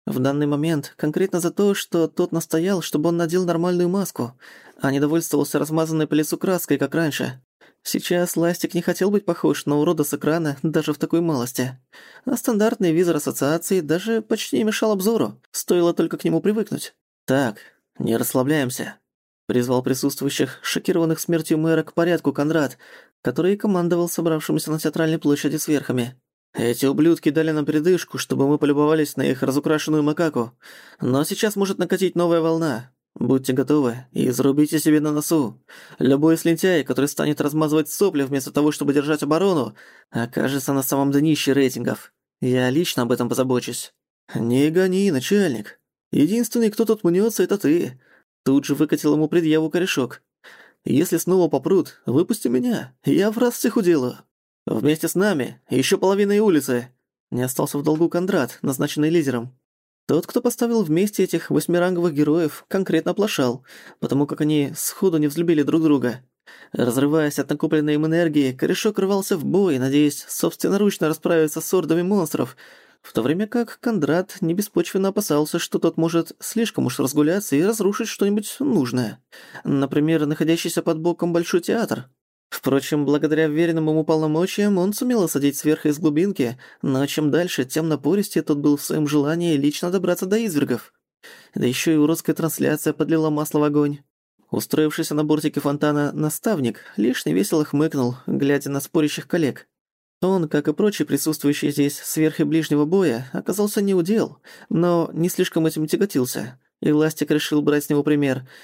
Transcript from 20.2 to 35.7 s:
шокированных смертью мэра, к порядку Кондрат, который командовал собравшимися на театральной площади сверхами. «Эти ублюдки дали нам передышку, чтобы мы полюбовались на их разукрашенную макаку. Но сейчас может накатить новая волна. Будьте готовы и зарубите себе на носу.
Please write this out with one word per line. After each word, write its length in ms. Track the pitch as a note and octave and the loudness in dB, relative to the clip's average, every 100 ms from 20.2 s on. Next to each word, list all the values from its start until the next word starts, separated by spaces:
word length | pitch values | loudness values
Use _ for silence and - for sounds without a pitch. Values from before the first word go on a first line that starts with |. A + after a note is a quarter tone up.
| C#3 - C3+ - | -4 -2 -4 -4
шокированных 560 | - - - F3+ E3 D#3+ | -6 -4 0 0 0 -2
смертью 400 | - E3 D#3 D#3 | -2 -2 0 -2
мэра, 240 | D#3+ D#3+ | 0 0
к 100 | D#3 | 0
порядку 400 | - E3+ E3 C#3+ | -2 0 0 0
Кондрат, 440 | C3+ D3 D#3+ C3+ - - - - _ | -2 0 0 -2 -6 -20 -20 -20 _
который 340 | - C3 F3 G#3 | -6 0 0 0
командовал 540 | G#3+ F3+ E3+ F3 F3 | 0 0 2 0 -2
собравшимися 600 | - E3 D#3 - D3+ - | -2 -2 -2 -2 -4 -2
на 80 | D#3 | -4
театральной 400 | D#3+ D#3+ D#3+ D#3+ | -2 0 0 0
площади 380 | D3 C#3+ D3+ D3+ | 0 0 0 -4
сверхами. 640 | - D3 C3+ B2 A#2+ - _ _ _ - | -2 -2 -2 -2 -4 -8 _ _ _ -4
«Эти 300 | A#2 A#2+ C3+ | -2 2 0
ублюдки 440 | C#3 D#3+ E3 D#3 | 4 4 4 2
дали 220 | D3 D#3+ | 0 0
нам 140 | D3+ D3 | 0 0
передышку, 520 | D3+ E3 F3 - C3 | 0 2 0 -2 -8
чтобы 300 | - C3+ C#3 | -4 0 2
мы 100 | D3 | 2
полюбовались 580 | D3 C#3+ D3+ D#3+ D3 - | 2 2 2 2 0 -2
на 80 | |
их 200 | C#3 C3 | -2 0
разукрашенную 600 | C3 C3+ D#3 D#3 - D3+ | 0 0 0 0 0 0
макаку. 500 | D3 D3+ E3 B2+ A#2 _ - - - - | 0 0 -2 -2 -6 _ -20 -20 -20 -6
Но 220 | B2 C3+ | -2 0
сейчас 320 | D#3 G3 A3 G3 | 0 -2 -2 0
может 220 | G3 F#3+ | -2 -2
накатить 380 | F3 F#3 F#3 E3+ | -2 0 0 2
новая 260 | F3 E3+ | 2 2
волна. 500 | D#3+ E3 E3 A2+ B2 _ _ - | 2 0 -2 -4 -8 _ _ -6
Будьте 380 | B2 C3 C3 | 0 0 0
готовы 520 | C3 C3 D3+ B2+ A#2+ B2+ | -2 2 2 0 -4 -8
и 180 | - B2+ | -4 -2
зарубите 480 | B2 C3+ C#3 D3+ D#3 | 2 2 2 2 2
себе 220 | D#3 D3+ | 2 2
на 120 | D3+ | 2
носу. 500 | D3 D3 E3 A#2 - _ | -2 0 0 -2 -6 _